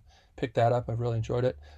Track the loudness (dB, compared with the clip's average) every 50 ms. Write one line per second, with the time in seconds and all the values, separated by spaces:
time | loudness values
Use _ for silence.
0 | -16 -20 -20 -20 _ _ _ -6 -6 -2 2 2 4 4 4 2 0 -2 -4 -4
1 | -2 -2 -2 -2 -2 -2 -2 0 0 0 -2 -4 -12 -20 -20